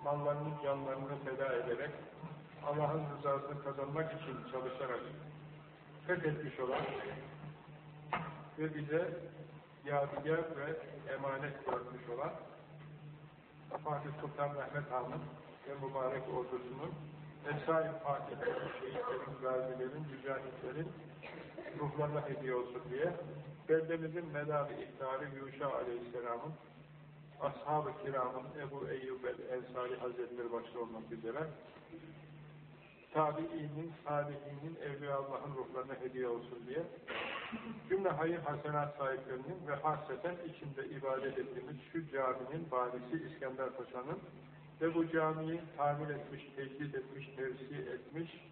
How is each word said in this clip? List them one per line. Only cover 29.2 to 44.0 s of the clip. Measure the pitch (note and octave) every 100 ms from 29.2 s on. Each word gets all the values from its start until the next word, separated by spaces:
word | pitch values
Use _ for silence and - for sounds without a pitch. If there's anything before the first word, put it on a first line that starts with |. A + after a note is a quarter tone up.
el-Ensari | B2 B2 B2+ B2+ A#2+ B2+ B2 B2
Hazretleri | B2 B2 A#2+ B2 A#2
başta | A#2 A2+ B2
olmak | A2+ A2 G#2+
üzere | A2+ A2+ C3+ D#3 - - - - - D3+ - - - - - - - - - -
tabiinin, | D#3 D3+ D3+ E3 E3 D3 D3 E3 D#3
salihinin, | D3 D3 C#3+ C#3+ C#3+ C#3+ D#3 E3
Evliyaullah'ın | C#3+ C#3 C#3+ C#3 C#3 B2+ C3 C3
ruhlarına | A#2+ C3 C3 C3
hediye | B2+ B2+ B2
olsun | A#2 A#2+ A#2+ A#2
diye | D3 E3+ - - - - - - A3+ A3+ - -
cümle | F#3+ F#3
hayır | D3+ D#3+ E3+
hasenat | D3 D3 D3+ D3 D3 -
sahiplerinin | C3+ C3 - B2+ C3 F#3 D3
ve |
hasreten | C#3 D#3 D3 - B2+ E3+ F3 E3
içinde | - C#3+ C#3 C3
ibadet | C#3 C3+ C3 C3+ C3
ettiğimiz | A#2+ B2 B2+ D3+ -
şu | E3 D#3
caminin | C3+ C3 C3 B2 D#3 E3
banisi | B2+ B2 B2 B2 D#3+ D#3
İskender | - C3+ C3 B2+
Paşa'nın | B2+ A#2+ B2